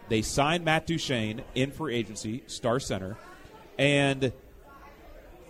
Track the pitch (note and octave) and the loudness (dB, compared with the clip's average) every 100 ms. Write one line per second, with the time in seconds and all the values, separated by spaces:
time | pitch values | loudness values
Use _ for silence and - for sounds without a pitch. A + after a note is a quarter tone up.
0 | - A2+ G#2+ - C#3+ F3 E3 D#3+ D#3 E3 | 0 0 2 2 4 2 2 2 2 -2
1 | - B2 G#2+ A2 - A#2+ C3+ C#3 D#3 A#2 | 0 0 0 -4 -4 0 0 -2 -2 -2
2 | G2+ G#2 G#2+ A#2+ - - A#2+ B2+ - G#2 | -2 -6 -6 -6 -8 -4 0 0 0 -4
3 | F#2 - - - - - - - C#3+ C#3+ | -4 -10 -14 -20 -20 -20 -14 2 4 6
4 | C#3 C3+ C3 - - - - - - - | 4 2 0 -2 -14 -20 -20 -20 -20 -20
5 | - - - - - | -20 -20 -20 -20 -20